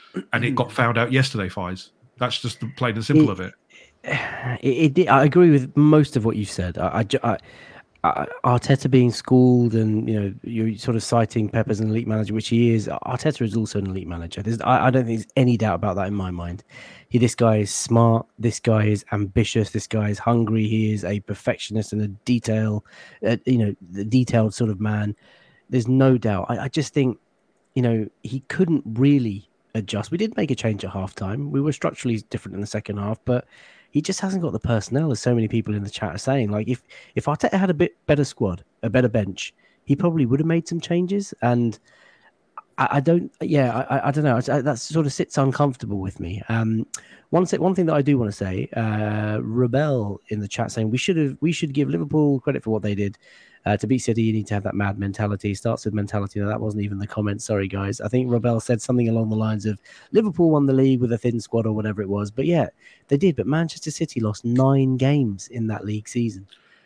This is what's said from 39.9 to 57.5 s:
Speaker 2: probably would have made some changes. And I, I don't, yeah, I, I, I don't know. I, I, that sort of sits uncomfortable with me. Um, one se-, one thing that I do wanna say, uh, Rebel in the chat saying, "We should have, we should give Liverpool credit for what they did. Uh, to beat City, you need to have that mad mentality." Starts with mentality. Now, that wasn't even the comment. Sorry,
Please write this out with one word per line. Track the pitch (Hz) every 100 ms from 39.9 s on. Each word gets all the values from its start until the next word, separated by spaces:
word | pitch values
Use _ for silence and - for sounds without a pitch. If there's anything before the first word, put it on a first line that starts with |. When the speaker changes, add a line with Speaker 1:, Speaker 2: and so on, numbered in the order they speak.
| 139
Speaker 2:
probably | 175 165 120
would | 139
have | 160
made | 165 165
some | 170
changes. | - 175 180 202 196 -
And | 120 123 117 - _ _ _ _ _ _ _ - - -
I, | 131
I | 143
don't, | 135 170 - -
yeah, | - 147 127 117 127
I, | 135
I, | 135
I |
don't | 143
know. | 151 117
I, | - 139
I, |
that | 131 120
sort | - 156 147
of |
sits | - 165 -
uncomfortable | 135 127 143 127 110 101
with | 95 -
me. | - 104 -
Um, | 113 110 110 - - - - _
one | 165 180
se-, | -
one | 180
thing | 190 165
that |
I | 151
do | 139 139
wanna | 107
say, | 104 95 92 - 113
uh, | 110 107 107 107 107 107
Rebel | 117 117 123 131 151 131 101 95 -
in | 104
the | 101
chat | - 113
saying, | 113 110
"We | 127
should | - 170
have, | 143 -
we | 160
should | 165 160
give | 139 135
Liverpool | 165 151 151 147 139
credit | - 131
for | 110
what | 110
they | 104
did. | 98 101 - _ - _ _ 95
Uh, | 101
to | 107
beat | 127
City, | - 113
you | 110
need | 110 101
to |
have | 101
that | 101
mad | 98 101 101
mentality." | 101 98 104 101 104
Starts | 98 117 117 110
with |
mentality. | 107 101 104 98 104
Now, | 101
that | 110
wasn't | 110 104
even | 101 98
the | 101
comment. | - 107 101
Sorry, | -